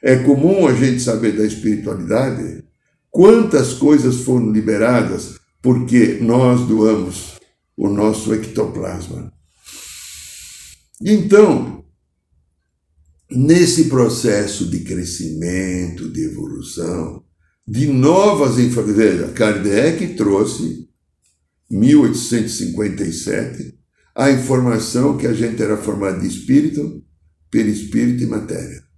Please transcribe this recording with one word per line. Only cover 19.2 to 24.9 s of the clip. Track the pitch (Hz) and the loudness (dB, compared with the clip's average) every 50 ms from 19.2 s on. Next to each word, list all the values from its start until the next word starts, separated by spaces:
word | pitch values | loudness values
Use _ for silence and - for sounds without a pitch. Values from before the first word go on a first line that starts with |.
| - | -4
Kardec | - - - 117 107 104 98 92 104 98 104 127 156 165 165 190 170 - | -6 -2 0 0 0 0 0 -2 0 0 2 2 2 0 0 -4 -6 -4
trouxe, | - 110 101 98 98 - - - - - 80 - 82 - _ _ _ _ _ _ _ _ _ _ _ _ _ _ _ _ _ | -2 0 0 2 0 0 -2 -4 -6 -6 -6 -8 -8 -14 _ _ _ _ _ _ _ _ _ _ _ _ _ _ _ _ _
mil | - 98 107 131 151 151 135 | -2 2 4 6 6 6 6
oitocentos | 117 - - - - 117 117 107 - - | 4 0 -2 -6 -4 -2 -2 -2 -4 -6
e | - 101 | -8 -8
cinquenta | 92 85 90 107 104 90 - 101 | -8 -4 -4 -4 -4 -4 -4 -6
e | 85 82 | -6 -6
sete, | - - - - - - - 123 - - - - _ _ _ _ _ _ _ _ | -8 -6 -6 -4 -4 -6 -6 -8 -12 -14 -16 -16 _ _ _ _ _ _ _ _
a | - 127 139 | -2 2 2
informação | 139 123 127 - 135 127 123 123 113 107 107 - | 2 2 0 0 0 2 2 2 0 -2 -4 -2